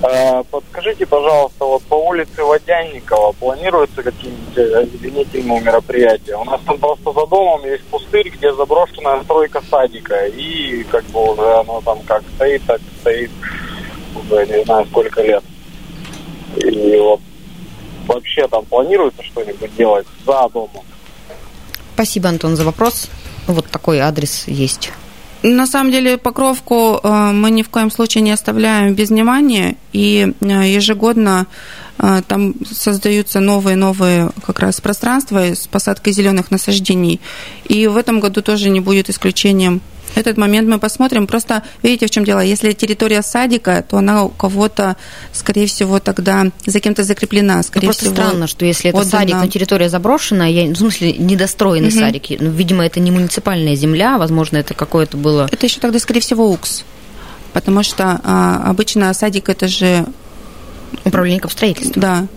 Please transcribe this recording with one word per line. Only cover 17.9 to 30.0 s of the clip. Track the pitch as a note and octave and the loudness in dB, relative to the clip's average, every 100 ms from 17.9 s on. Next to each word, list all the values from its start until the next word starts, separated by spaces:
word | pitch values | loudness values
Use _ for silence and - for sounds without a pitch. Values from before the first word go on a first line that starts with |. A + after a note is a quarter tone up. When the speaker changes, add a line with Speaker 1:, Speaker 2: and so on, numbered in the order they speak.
| - - | -16 -4
Speaker 1:
вообще | A#2+ - - C#3 | -4 -2 -2 0
там | A2+ G#2+ | 0 0
планируется | A#2+ C#3+ G3 D3+ - | 0 2 2 2 -2
что-нибудь | - - G#2+ G2+ G#2+ G#2+ | -12 -10 -8 -8 -10 0
делать | A2+ G#2 F#2+ - A#2 | 2 2 0 -10 -2
за | C3+ B2 | 2 2
домом? | A#2 A2 - - - - - - - - - - - - - | -2 -8 -14 -20 -20 -20 -20 -20 -20 -20 -20 -18 -18 -12 -4
Speaker 2:
Спасибо, | A3 G#3 F3+ | -2 0 0
Антон, | E3 D#3+ D#3+ | 0 0 0
за | |
вопрос. | D#3+ D#3 A#3 A#3+ - - - - - | 0 2 0 0 -10 -14 -16 -12 -2
Вот | E3+ - | -2 -2
такой | - - D3+ | -6 0 0
адрес | C#3+ D3+ C#3+ - - | 0 0 -4 -6 -6
есть. | C#3 C3+ - - - - - - - | -2 -2 -2 -10 -12 -18 -20 -20 -2
Speaker 3:
На | A3 B3 C4 | 2 2 2
самом | C#4 C4+ | 2 2
деле | C4 B3+ B3 | 2 2 0
Покровку, | B3 A#3+ C4+ B3+ - A#3+ A3+ G#3 | -2 0 0 0 0 2 4 2
э, | G#3 G#3 G#3 | 2 2 4
мы | G3+ G#3+ | 4 4
ни | A3+ | 2
в | A3 | 0
коем | A#3 A3 | 0 -2
случае | - A3+ A3 | 0 0 2
не | G#3+ | 2
оставляем | G#3+ - A3 A3 G#3+ G3+ G3 | 2 -2 0 2 4 2 2
без | G#3 | 2
внимания, | A3 A3+ C4 D4 A3 F3+ - - | 4 4 4 4 4 0 -4 -6
и, | G3+ | 0